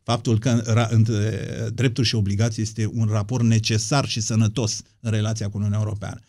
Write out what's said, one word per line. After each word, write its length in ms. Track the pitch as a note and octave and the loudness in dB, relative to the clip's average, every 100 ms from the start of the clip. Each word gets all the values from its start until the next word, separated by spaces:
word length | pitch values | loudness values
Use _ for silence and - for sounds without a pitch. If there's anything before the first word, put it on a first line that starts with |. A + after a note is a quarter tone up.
faptul 360 | - D3+ B2+ A2 | -2 -2 2 2
că 220 | C3+ A#2 A#2 | 2 2 2
ra-, 220 | A2+ A2+ | 2 4
între 560 | A2+ A2 G#2 G#2+ G#2+ - - A2+ | 4 4 2 -2 -2 -6 -6 -6
drepturi 340 | A2 B2 A#2 A2+ | 0 0 2 0
și 80 | A2+ | 0
obligații 460 | G2 G2+ A#2 A2 | 0 2 0 0
este 280 | A2 - G#2 | -4 -4 -2
un 120 | A#2 A2 | 0 0
raport 320 | G#2+ G2+ B2+ | 0 -2 0
necesar 640 | A#2 A2+ A2 A2 - C#3+ - | 4 4 2 0 0 0 0
și 120 | A#2 | -4
sănătos 600 | G#2+ A2 G#2+ B2+ G#2+ - - _ | 0 2 2 2 -2 -4 -10 _
în 120 | A#2 | -4
relația 380 | G#2+ G#2+ A2 G2+ | -2 -2 -4 -6
cu 80 | G2+ | -4
Uniunea 220 | G#2 G#2+ | -2 0
Europeană. 400 | G#2+ G2+ G2 - | -2 -4 -10 -12